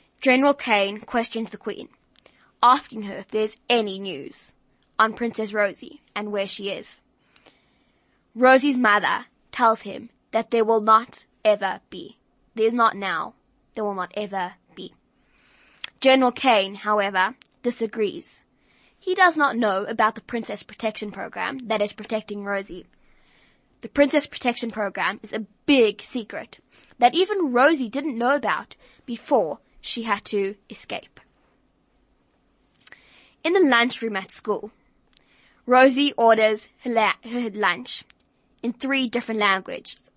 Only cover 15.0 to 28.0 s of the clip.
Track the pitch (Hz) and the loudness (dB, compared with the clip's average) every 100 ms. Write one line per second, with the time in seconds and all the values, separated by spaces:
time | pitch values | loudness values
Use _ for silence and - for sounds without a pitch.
15 | _ _ _ _ _ _ _ _ - - | _ _ _ _ _ _ _ _ -20 0
16 | 262 262 247 240 262 220 196 202 208 208 | 4 4 4 2 2 2 2 -6 -2 0
17 | 196 190 196 - _ _ 240 - 226 226 | 0 0 -2 -2 _ _ -8 -4 -6 -2
18 | 208 170 - _ _ _ _ _ _ _ | -4 -4 -16 _ _ _ _ _ _ _
19 | - 370 370 311 277 226 220 190 202 226 | -4 2 4 4 0 0 0 -2 -4 0
20 | 220 - - 233 226 208 - - 226 214 | 0 0 -10 -10 -8 -12 -14 -6 -6 -6
21 | 208 196 190 196 185 269 226 220 208 - | -12 -10 -12 -6 -6 -6 -4 -2 -2 -4
22 | 202 220 - 208 202 196 202 185 - _ | -6 -6 -6 -10 -4 -6 -6 -16 -18 _
23 | _ _ _ _ _ _ _ _ 214 - | _ _ _ _ _ _ _ _ -6 2
24 | 285 302 - - 254 240 233 214 202 190 | 4 2 -2 -6 -4 -4 -6 -6 -6 -4
25 | 175 208 208 - 202 _ - 277 220 208 | -4 -6 -10 -10 -10 _ 2 6 6 2
26 | - 254 202 170 - - _ _ _ - | -10 -10 -10 -12 -14 -20 _ _ _ 2
27 | 247 294 381 403 302 240 285 302 233 269 | 2 4 0 0 0 4 4 4 -2 -4